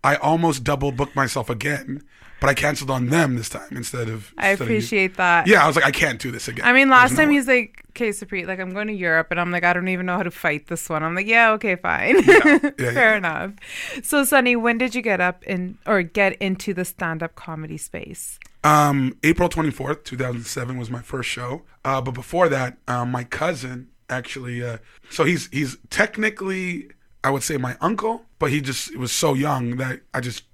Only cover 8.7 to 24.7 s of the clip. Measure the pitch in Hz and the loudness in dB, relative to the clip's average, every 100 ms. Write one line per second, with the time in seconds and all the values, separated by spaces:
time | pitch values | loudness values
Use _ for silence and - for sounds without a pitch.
8.7 | 185 214 208 175 160 160 175 175 175 175 | -6 -6 -4 2 2 2 -2 0 2 2
9.7 | 175 185 185 180 180 175 - 170 151 - | 2 0 -2 -2 -2 -4 -4 -4 -4 -6
10.7 | 170 - 156 160 175 202 233 233 220 220 | -8 -4 -4 -2 -4 2 4 4 2 -2
11.7 | 180 175 165 135 370 - 381 302 285 285 | -2 -2 -2 4 4 8 8 8 4 2
12.7 | 285 123 120 226 214 175 156 196 202 - | -2 -2 4 4 4 0 -4 -6 -10 -16
13.7 | - - - - 294 269 285 247 240 233 | -12 -10 -10 0 2 4 4 4 2 2
14.7 | 233 254 247 226 185 180 180 - 185 180 | 0 0 -2 -2 0 0 -2 -6 -6 -6
15.7 | - - 202 170 - 196 190 196 185 - | -10 -2 0 0 0 0 2 -4 -2 -4
16.7 | 180 180 - 175 160 165 - - 160 156 | -4 -6 -6 -6 -4 -8 -10 -14 -12 -10
17.7 | 156 - - - - - - - _ 151 | -12 -12 -12 -12 -14 -14 -16 -20 _ 4
18.7 | 151 147 143 131 - 151 165 175 165 156 | 6 4 2 0 0 0 2 0 0 -2
19.7 | - 131 120 - 127 127 120 117 - 123 | -4 -6 -8 -8 -6 -6 -6 -8 -8 -8
20.7 | 127 113 120 - 131 120 - 123 139 - | -8 -8 -10 -8 -8 -8 -8 -8 -10 -14
21.7 | _ 135 135 127 117 123 165 175 135 127 | _ -2 -2 -2 -8 -6 2 2 2 -2
22.7 | - - 123 123 123 120 - 160 156 127 | -6 -4 -2 -2 -4 -6 -4 -4 -4 -8
23.7 | 127 127 _ _ 127 123 135 123 120 120 | -12 -16 _ _ -8 -8 -12 -8 -8 -8